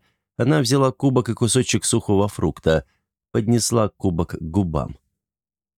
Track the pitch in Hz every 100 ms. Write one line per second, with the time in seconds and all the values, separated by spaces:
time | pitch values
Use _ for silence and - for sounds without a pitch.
0 | _ _ _ - 120 156 117 139 131 -
1 | 139 127 117 107 117 127 120 107 - 117
2 | - 98 104 - 85 - 80 80 - _
3 | _ _ _ 117 107 117 - 120 104 -
4 | 95 82 85 - 82 98 90 78 60 -
5 | _ _ _ _ _ _ _